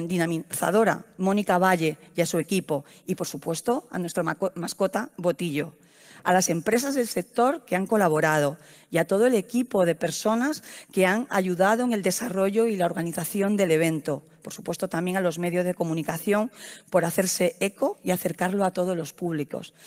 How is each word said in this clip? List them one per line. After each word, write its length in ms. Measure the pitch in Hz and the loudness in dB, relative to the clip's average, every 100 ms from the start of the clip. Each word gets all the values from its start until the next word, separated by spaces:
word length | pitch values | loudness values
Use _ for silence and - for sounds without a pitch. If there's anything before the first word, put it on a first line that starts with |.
| 170 | -2
dinamizadora, 960 | 180 165 165 - - 170 202 208 160 - - | 0 0 -2 -6 -4 2 4 2 0 -6 -4
Mónica 400 | 190 202 202 180 | 0 0 2 2
Valle, 400 | 185 180 160 151 - - | 4 2 0 -4 -8 -2
y 60 | |
a 40 | 165 | 0
su 120 | 175 | 0
equipo. 480 | 151 190 - 143 - - - | 0 -2 0 -4 -6 -18 -8
Y, 100 | 180 | -6
por 100 | 170 | -6
supuesto, 600 | 180 - 160 - 254 - | -6 -6 -4 -2 -2 -2
a 80 | 180 | -6
nuestra 240 | 170 180 | -4 -2
maco-, 300 | 160 160 190 | -2 -2 -4
mascota, 560 | - 180 - 190 190 240 - | -4 -10 -2 -2 -2 -6 -4
Botillo. 560 | 180 170 175 143 151 - _ _ - - | -2 -2 -4 -4 -6 -12 _ _ -20 -6
A 100 | - | 2
las 160 | 185 180 | 4 4
empresas 460 | 165 185 233 277 | 0 0 0 0
del 120 | 277 233 | -2 -2
sector 600 | 185 175 - 247 311 - | -4 -4 0 2 0 -2
que 100 | 185 | -2
han 100 | 190 | 2
colaborado 680 | 220 180 156 156 156 143 156 - - _ | 2 4 4 4 4 2 -2 -18 -20 _
y 60 | 165 | -2
a 100 | 165 | 2
todo 200 | 196 247 | 2 4
el 80 | |
equipo 500 | 233 185 240 247 202 | 2 0 -4 0 2
de 100 | 175 | 2
personas 680 | 165 170 - 214 226 269 302 - - - | 0 -4 -2 0 0 -2 -4 -12 -20 -6
que 140 | - | 2
han 220 | 185 208 - | 2 2 0
ayudado 560 | 196 185 175 190 226 | 0 0 2 4 4
en 80 | 247 | 2
el 100 | 220 | 0
desarrollo 640 | 185 - 240 185 196 208 233 | 0 -2 -4 0 0 2 0
y 100 | 196 | 0
la 100 | 170 | -2
organización 720 | 165 170 175 160 208 196 202 | 0 -4 -4 -4 -2 0 2
del 140 | 185 | 2
evento. 500 | 156 165 160 156 143 - _ | 4 2 0 -4 -6 -8 _
Por 120 | - | -16
supuesto, 360 | - - 170 185 | -12 -10 -6 -4
también 280 | 165 180 190 | -4 -2 0
a 60 | |
los 160 | 180 160 | -2 -2
medios 260 | 175 175 | -2 0
de 80 | 180 | -2
comunicación 800 | 175 170 160 147 160 202 202 226 - - - _ | -2 -2 -2 -4 -4 0 0 0 -8 -18 -20 _
por 160 | 180 165 | 0 2
hacerse 500 | 180 190 - 180 - | 0 0 0 0 0
eco 380 | 196 - 277 415 | -4 0 -4 -2
y 60 | - | -2
acercarlo 560 | 180 180 160 180 196 190 | -2 -2 -2 -2 0 0
a 60 | |
todos 220 | 185 180 | 0 -2
los 200 | 175 151 | -2 -6
públicos. 580 | - 175 160 143 - - _ | -8 -6 -4 -6 -8 -12 _